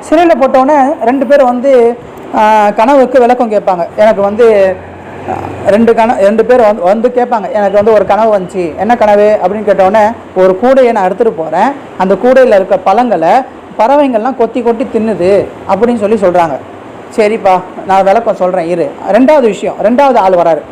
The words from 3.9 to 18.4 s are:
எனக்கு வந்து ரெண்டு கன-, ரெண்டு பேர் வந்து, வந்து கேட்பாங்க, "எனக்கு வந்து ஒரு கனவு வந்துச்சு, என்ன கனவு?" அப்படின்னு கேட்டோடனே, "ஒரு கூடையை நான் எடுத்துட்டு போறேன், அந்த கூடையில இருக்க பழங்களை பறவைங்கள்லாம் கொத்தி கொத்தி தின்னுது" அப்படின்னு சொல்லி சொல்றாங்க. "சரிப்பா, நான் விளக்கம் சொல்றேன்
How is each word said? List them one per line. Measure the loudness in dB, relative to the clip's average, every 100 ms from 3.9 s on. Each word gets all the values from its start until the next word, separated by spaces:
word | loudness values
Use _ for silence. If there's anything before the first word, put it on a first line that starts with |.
| 0
எனக்கு | 2 2
வந்து | -2 2 2 4 2 -2 -10 -20 -18 -16 -10 -10 -10 -8 -2
ரெண்டு | 0 2
கன-, | 2 0 2
ரெண்டு | 0 2
பேர் | 2 2
வந்து, | 2 2
வந்து | 0 0 0
கேட்பாங்க, | -2 -2 -4 -4
"எனக்கு | -2 0
வந்து | 0 2
ஒரு | 2 2
கனவு | 0 2 0
வந்துச்சு, | -4 -6 -6 -4
என்ன | -2 0
கனவு?" | 2 4 2 2
அப்படின்னு | -2 -4 -2
கேட்டோடனே, | 0 2 2 0 -2 -10
"ஒரு | 0 2 2
கூடையை | 2 4 2
நான் | 2
எடுத்துட்டு | -2 0 -2
போறேன், | -2 -6 -2 -2 -4 -14 -6
அந்த | -2
கூடையில | 0 2 4 4
இருக்க | 2 2 -2
பழங்களை | 0 0 0 0 2 0 -2 -14 -20 -4
பறவைங்கள்லாம் | 0 2 2 0 -4 -2
கொத்தி | -2 -2
கொத்தி | -2 -2
தின்னுது" | -4 -4 -4 -2 0 0 0 -8 -4
அப்படின்னு | -2 0 -2
சொல்லி | -2 0
சொல்றாங்க. | 0 2 0 -2 -10 -18 -20 -20 -14 -2
"சரிப்பா, | -2 0 0 0 -2 -14 -2
நான் | 0
விளக்கம் | 2 0 0
சொல்றேன் | -2